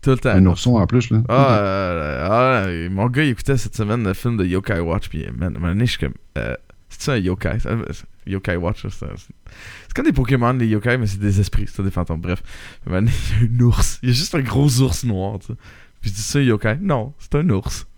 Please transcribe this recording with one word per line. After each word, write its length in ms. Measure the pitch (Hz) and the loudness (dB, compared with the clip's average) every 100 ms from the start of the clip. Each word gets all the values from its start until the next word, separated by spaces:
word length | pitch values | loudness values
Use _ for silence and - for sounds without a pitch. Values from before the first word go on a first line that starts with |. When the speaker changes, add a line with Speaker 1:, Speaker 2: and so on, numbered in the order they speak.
Speaker 1:
Tout 80 | 139 | 2
le 80 | 127 | 2
temps 120 | 131 | 4
Speaker 2:
Un 60 | 98 | 6
Speaker 1:
un 100 | 95 | 6
Speaker 2:
ourson, 300 | 87 123 120 | 6 2 4
en 100 | 87 | 4
plus, 240 | 123 120 | 2 2
là. 120 | 110 120 | 0 2
Speaker 1:
Ah, 60 | |
Speaker 2:
Mhm. 300 | 127 139 110 | 4 4 4
Speaker 1:
euh, 1200 | 101 95 95 85 76 65 82 110 131 123 98 85 85 | 2 0 -2 -2 -4 -4 0 2 4 2 0 -4 -4
ah, 40 | |
mon 180 | 98 113 | -2 0
gars, 160 | 123 | 2
il 60 | 151 | 0
écoutait 260 | 117 - 135 | 0 0 0
cette 180 | 110 - | 0 -4
semaine 280 | 104 117 | -2 0
le 80 | 107 | -2
film 220 | 95 123 117 | -2 -2 0
de 80 | |
Yokai 340 | 92 92 98 92 | 0 0 -2 -4
Watch, 280 | 85 87 - | -2 -2 -4
puis, 160 | 78 53 60 | -8 -10 -6
man, 60 | |
à 40 | 90 | -6
un 40 | - | -4
moment 80 | 85 | -2
donné, 180 | 95 120 | 0 0
je 40 | |
suis 60 | - | 0
comme, 120 | 71 - - - | -6 -6 -12 -8
euh, 160 | 57 64 - - - | -6 -8 -12 -20 -20
c'est-tu 180 | - - | -10 -4
un 60 | 127 | -2
yokai ? 420 | 92 92 82 117 | 0 -2 -2 -2
Ça, 100 | - 113 - | -2 -4 -6
c'est 120 | - - - - | -10 -14 -18 -8
Yokai 260 | 95 98 90 | -6 -2 -2
Watch, 280 | 85 104 | -2 -4
là, 60 | 101 | -8
c'est... 160 | - - - | -8 -10 -12
c'est, 160 | - - - - - - - | -18 -20 -20 -20 -20 -20 -8
c'est 60 | |
comme 100 | - | -2
des 80 | 302 | 2
Pokémon, 400 | 139 123 131 120 | 2 2 2 2
les 140 | 131 117 | 2 2
yokai, 320 | 107 120 127 | 2 2 0
mais 80 | 110 | 0
c'est 120 | 98 | 0
des 200 | 101 95 | 2 2
esprits, 260 | 98 - 101 | 4 2 0
c'est 100 | - | -2
des 80 | 98 | -4
fantômes. 300 | 92 87 82 | -2 -4 -4
Bref, 220 | 90 90 - - - - | -4 -6 -6 -14 -18 -14
à 40 | - | -4
un 40 | |
moment 100 | 90 113 | 0 2
donné, 60 | 113 - 107 | 2 0 2
il 60 | 117 | 2
y 20 | 120 | 4
a 20 | |
un 20 | 120 | 4
ours. 320 | 113 - - | 6 2 0
Il 60 | 123 | 0
y 20 | |
a 20 | |
juste 200 | 120 175 | 0 0
un 60 | 170 | -2
gros 380 | 127 131 147 123 | 0 2 2 4
ours 220 | 131 - | 2 2
noir, 340 | 120 98 95 104 | -2 -2 -4 -6
tu 80 | - | -8
sais. 60 | 113 - - - _ | -12 -12 -20 -20 _
Puis 80 | 120 | -6
je 40 | 98 | -6
dis, « 60 | |
C'est 160 | 104 143 | -2 2
un 20 | |
yokai ? » « 340 | 135 107 113 117 | 2 2 0 -2
Non, 320 | 196 139 113 - | 0 -2 -4 -12
c'est 160 | - 147 | -4 0
un 120 | 165 | 2
ours. » 360 | 98 - - - | 0 -2 -8 -12